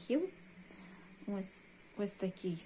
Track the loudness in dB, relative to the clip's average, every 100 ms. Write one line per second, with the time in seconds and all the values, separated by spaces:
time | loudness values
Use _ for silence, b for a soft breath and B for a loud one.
0 | 4 4 4 -2 -14 -16 B B B B
1 | B -8 0 0 0 -4 -8 -18 -6 2
2 | 4 4 2 2 2 2